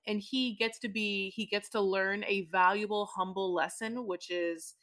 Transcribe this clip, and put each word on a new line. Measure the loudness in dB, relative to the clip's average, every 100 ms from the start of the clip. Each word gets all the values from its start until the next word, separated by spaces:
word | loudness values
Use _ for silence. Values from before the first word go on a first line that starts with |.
| -4
and | -2
he | -2 0 0 0
gets | -2 -2
to | -6
be, | -2 0 0 -2
he | -4 -2
gets | -2 -2
to | 0
learn | 2 2 2 0 0
a | 0 2
valuable, | 6 6 6 2 -2 -2
humble | -2 -2 -2 0
lesson, | 2 0 -2 -6 -4 -4
which | -6 -4
is, | -2 -2 -2 -10 -16